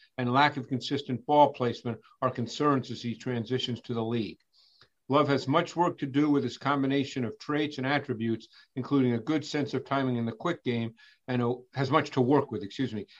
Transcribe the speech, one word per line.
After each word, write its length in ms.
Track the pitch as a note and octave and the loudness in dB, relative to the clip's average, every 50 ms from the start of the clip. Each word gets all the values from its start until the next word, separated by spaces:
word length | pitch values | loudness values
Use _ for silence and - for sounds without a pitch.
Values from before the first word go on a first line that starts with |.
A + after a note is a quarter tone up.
| _ _ _ - | _ _ _ -4
and 120 | B2 A#2+ | -2 2
lack 260 | B2 C3+ D3 C#3+ D3 | 4 4 4 4 2
of 100 | C#3 A#2+ | -2 -6
consistent 580 | - C#3 A#2 - - D3 C3+ - - B2 A2+ - | -6 -6 -6 -4 -4 -4 -4 -4 -4 -6 -6 -2
ball 260 | - D3 D3 D3 C#3+ - | 4 6 6 6 6 4
placement 440 | - B2 A#2+ A2+ - - A#2+ A2+ - - _ _ - | 2 -2 -2 -2 -2 -6 -6 -6 -8 -10 _ _ -4
are 80 | C3 B2 | -2 -2
concerns 640 | - B2+ A#2 - - - D3 D3 C#3 C3 B2+ - | -2 -2 -6 -4 -2 0 2 2 2 2 0 -4
as 100 | A#2 - | -8 -8
he 140 | - A#2+ A2+ | -6 -6 -6
transitions 680 | A2 - C3 B2 A#2+ A2 - C3 B2 - - B2 - | -6 -6 -4 -4 -4 -2 -2 -2 -2 -2 -4 -6 -6
to 140 | - - A#2+ | -6 -6 -4
the 80 | A2+ A2+ | -4 -2
league. 340 | A2 A#2+ A#2 G#2+ F#2+ - - _ _ _ _ _ _ _ _ - _ _ _ _ - | -2 -2 -2 -2 -4 -8 -12 _ _ _ _ _ _ _ _ -20 _ _ _ _ 2
Love 180 | C3 D3+ D3 | 2 4 4
has 200 | C3 C#3+ C3+ - | 4 2 0 2
much 280 | C3+ C#3+ E3+ E3+ - - | 2 2 2 2 0 0
work 220 | E3 F3 F3 E3+ | 0 0 0 0
to 80 | - D3 | -4 -6
do 240 | C#3 B2 C#3+ D3+ D3+ | -2 2 2 4 4
with 140 | C#3+ C#3+ B2+ | 4 2 2
his 140 | A#2 - | -2 -4
combination 680 | - - C#3 C#3+ C#3 C3+ C3+ C#3 C#3+ C3 C#3 - C3 A#2+ | -4 -2 0 0 2 0 0 0 0 0 -2 -4 -4 -4
of 120 | G#2+ - | -4 -6
traits 400 | - - - D3 D3 D3+ D3+ D3 | -8 -6 -4 -2 0 -2 -2 -4
and 80 | C#3 B2+ | -4 -2
attributes, 640 | C3 D3 C#3+ C#3 - A#2+ G#2+ A2+ A2+ A2+ A2 - - _ - - _ - | 0 0 0 -2 -4 -4 -2 -2 -2 -2 -4 -6 -10 _ -20 -20 _ -10
including 380 | C3 A#2+ - C#3+ C#3 C3 B2 A#2+ | -8 -4 0 2 4 4 4 2
a 60 | A#2 | 2
good 240 | A2+ D3 D#3 D3+ - | 0 -2 -2 -2 -2
sense 300 | - - D3 D3 C#3+ - | -4 -4 -4 -4 -2 -4
of 100 | C3 - | -6 -4
timing 320 | - C#3 C#3 C3+ B2+ B2 | -2 -2 0 0 0 0
in 100 | A#2 A#2 | -2 -2
the 60 | A2+ | -4
quick 320 | A2+ - - F3 - - - | -4 -4 -4 -4 -4 -4 -4
game, 300 | B2+ A#2+ A#2 A#2 A2 A2+ _ - - _ _ _ | -4 -2 -2 -2 -6 -8 _ -20 -20 _ _ _
and 140 | - B2+ B2 | -4 -2 0
a, 120 | A#2+ A#2+ B2 - - _ - | 0 0 -2 -4 -8 _ -4
has 180 | C3 C#3 B2 | -4 0 2
much 200 | C#3+ D#3 D3+ - | 2 2 2 2
to 100 | - C3+ | 2 2
work 280 | B2 B2 D3 C#3 C3+ - | 4 4 4 4 2 0
with, 140 | - G2+ G#2 | -4 -8 -8
excuse 300 | G2 - - C3+ A#2 A2+ | -8 -6 -6 -4 -4 -4
me, 120 | G#2 G2 - - | -6 -10 -10 -16